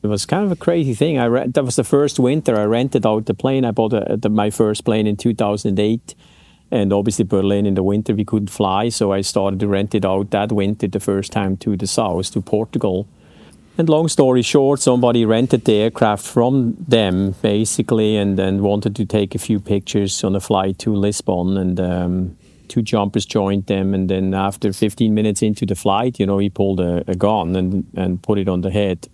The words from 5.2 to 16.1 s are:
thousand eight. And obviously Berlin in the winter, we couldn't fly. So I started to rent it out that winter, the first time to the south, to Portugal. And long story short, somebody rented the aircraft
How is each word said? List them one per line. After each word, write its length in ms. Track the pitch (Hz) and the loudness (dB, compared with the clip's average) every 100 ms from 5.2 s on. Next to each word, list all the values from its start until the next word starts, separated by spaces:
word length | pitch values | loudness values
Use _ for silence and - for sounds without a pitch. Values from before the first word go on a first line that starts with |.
| 120 | -2
thousand 460 | 110 104 104 113 98 | 0 0 0 -2 0
eight. 360 | 104 113 - - - _ - _ _ | 0 0 -4 -20 -20 _ -20 _ _
And 220 | 120 101 | -2 2
obviously 320 | 101 104 101 101 | 2 0 0 0
Berlin 400 | 98 98 101 101 | 0 0 0 0
in 100 | 95 | 0
the 80 | |
winter, 320 | 95 104 107 107 | 0 0 -2 -2
we 100 | 101 | 0
couldn't 240 | 110 101 | -2 -4
fly. 400 | - 101 95 117 | -2 0 2 -2
So 220 | 113 104 | 0 0
I 100 | 98 | 0
started 380 | 98 - 98 95 | 0 0 0 0
to 80 | 101 | 0
rent 260 | 98 104 | 0 0
it 120 | 107 95 | -2 0
out 260 | 95 98 | -2 -2
that 200 | 101 107 | -2 0
winter, 360 | 104 98 107 104 | 0 0 -2 -4
the 120 | 98 | -4
first 320 | - 98 98 | -2 -2 -2
time 260 | - 98 95 | -4 -2 -4
to 180 | - 98 | -4 -4
the 120 | 98 | -2
south, 440 | - 110 87 95 | -2 -2 -2 -4
to 100 | - | -6
Portugal. 680 | 90 104 110 120 107 92 104 _ - - - - - - | -2 -2 -2 -4 -2 -2 -6 _ -20 -20 -20 -20 -16 -2
And 120 | 165 | 2
long 180 | 156 165 | 2 2
story 340 | - 135 127 | 4 4 4
short, 380 | 117 147 135 143 | 4 2 2 2
somebody 460 | - 123 120 120 110 | 2 4 4 4 4
rented 400 | 110 127 127 - | 2 4 2 4
the 80 | |
aircraft 520 | 104 110 - 113 | 2 2 2 2